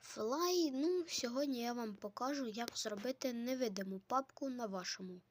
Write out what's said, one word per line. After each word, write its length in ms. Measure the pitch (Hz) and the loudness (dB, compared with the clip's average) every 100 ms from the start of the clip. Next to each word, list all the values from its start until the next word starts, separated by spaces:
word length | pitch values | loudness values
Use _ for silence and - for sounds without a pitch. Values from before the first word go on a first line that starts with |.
Флай. 680 | - - 214 285 349 359 320 | -10 -2 2 2 4 4 4
Ну, 340 | 262 320 359 330 | 4 2 2 0
сьогодні 540 | - 240 247 285 247 | -2 0 0 0 0
я 120 | 233 | 0
вам 220 | 240 226 196 | -2 -4 -6
покажу, 520 | 208 - 247 285 247 | -8 -2 0 0 -2
як 300 | 208 240 - | -2 -4 -2
зробити 560 | 220 208 233 262 262 | -2 -2 -2 0 0
невидиму 680 | 240 240 262 247 196 190 190 - | 0 0 2 2 0 -2 -4 2
папку 420 | 254 277 - 277 | 2 2 -4 -4
на 160 | 247 226 | -2 -2
вашому 560 | 190 180 - 185 180 _ | -2 -4 -6 -8 -12 _